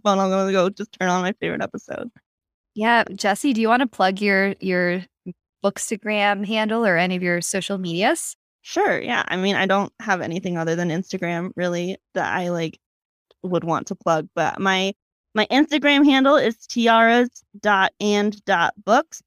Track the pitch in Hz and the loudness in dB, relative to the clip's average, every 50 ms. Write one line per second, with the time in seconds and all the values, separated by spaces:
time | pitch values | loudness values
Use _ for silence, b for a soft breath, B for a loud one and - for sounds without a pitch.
0 | - 208 196 190 196 190 190 190 190 196 196 190 175 190 202 - 208 - - - | 2 2 2 2 2 2 2 0 0 2 2 2 2 2 0 -4 -10 -12 -8 -4
1 | 185 180 180 185 180 180 220 - - 170 - - 196 - - - - - - - | -2 0 0 0 0 -2 -4 -4 -6 -6 -4 -4 -6 -8 -8 -12 -14 -12 -12 -12
2 | - 240 - _ _ _ _ _ _ _ _ _ _ _ - 214 214 233 233 233 | -12 -12 -14 _ _ _ _ _ _ _ _ _ _ _ -8 -4 0 2 2 2
3 | 208 - 185 190 - 202 202 - - 294 247 220 226 220 226 247 269 233 - - | 2 0 -4 -4 -2 -2 0 0 0 0 0 2 2 2 4 2 2 0 0 0
4 | 190 185 196 190 208 208 196 190 196 196 196 - - 185 180 180 180 175 175 185 | 0 0 2 0 0 2 2 2 2 0 -2 -4 -4 -2 0 0 0 0 -2 -2
5 | 180 - _ _ - 185 175 _ _ _ _ _ - 202 202 - - - 233 196 | -6 -10 _ _ -16 -16 -16 _ _ _ _ _ -4 -4 -4 -4 -6 -8 -8 -8
6 | - 214 214 208 202 202 202 196 208 190 220 220 214 214 220 233 233 202 175 165 | -6 -4 -2 0 2 2 0 0 -2 -4 -2 -2 -2 0 0 0 2 2 2 2
7 | 180 180 185 180 180 175 175 175 170 - - 190 180 - 202 190 185 175 165 170 | 2 0 0 -2 -2 0 -2 -2 -2 -4 -4 -4 -4 -4 -6 -6 -4 -4 -4 0
8 | 196 247 339 - - - - - _ _ _ _ _ - - 330 415 381 190 - | 0 0 0 -2 -4 -10 -12 -16 _ _ _ _ _ -8 -2 -2 0 0 0 -2
9 | - - 240 190 - - - 185 185 196 196 127 190 190 190 202 196 - - - | -4 -4 -4 -4 -4 -4 -4 -2 -2 0 0 0 0 0 0 0 -2 -4 -8 -10
10 | 214 220 190 175 139 - 165 185 185 185 175 165 165 165 165 170 175 175 156 175 | -6 -4 -4 -2 -4 -4 -6 -6 -6 -6 -4 -4 -4 -2 -2 -2 -2 -2 -4 -4
11 | 185 - - 185 180 170 175 170 175 185 - - 180 180 175 175 175 180 190 - | -6 -6 -8 -6 -6 -6 -6 -6 -6 -8 -6 -6 -6 -4 -4 -4 -6 -6 -8 -10
12 | _ _ - 185 - - 104 185 180 175 175 170 165 160 - - _ _ _ _ | _ _ -6 -6 -4 -2 -2 -4 -4 -4 -4 -4 -4 -6 -8 -12 _ _ _ _
13 | _ _ _ _ _ _ _ _ - 185 180 165 160 170 160 - - - 196 - | _ _ _ _ _ _ _ _ -6 -4 -4 -2 -2 -2 -2 -4 -4 -6 -10 -6
14 | - 175 165 156 151 - _ 175 156 - - - 190 190 190 185 190 196 196 _ | -2 0 0 0 -2 -4 _ -4 -2 -2 -2 -2 0 0 0 0 0 -2 -4 _
15 | _ _ _ _ _ _ - 214 214 - - 262 302 - 294 302 254 285 285 277 | _ _ _ _ _ _ -2 -2 0 2 2 2 2 2 0 0 2 4 4 6
16 | 294 294 269 269 262 269 285 - - 220 233 - - - - 240 226 226 226 226 | 6 6 6 4 4 4 4 4 2 0 -2 -4 -10 -8 -4 0 2 4 6 6
17 | 226 226 233 240 247 240 - _ _ _ - 202 - 208 208 190 190 - - - | 6 6 6 4 2 0 -2 _ _ _ -14 -6 0 2 2 4 2 0 0 -2
18 | 202 208 208 208 208 214 208 208 - - 190 170 170 - - - - 190 220 262 | -2 0 2 2 2 0 -2 -4 -2 0 0 2 2 0 -2 -4 0 2 2 2
19 | 320 _ - - - | 2 _ -6 -20 -20